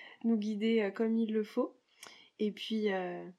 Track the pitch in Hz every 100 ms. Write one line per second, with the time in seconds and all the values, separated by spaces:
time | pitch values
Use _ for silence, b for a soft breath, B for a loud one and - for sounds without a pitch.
0 | B B 226 220 208 202 226 226 196 196
1 | 226 226 220 220 208 247 302 - B B
2 | B B B - 214 202 - 220 208 190
3 | 180 175 175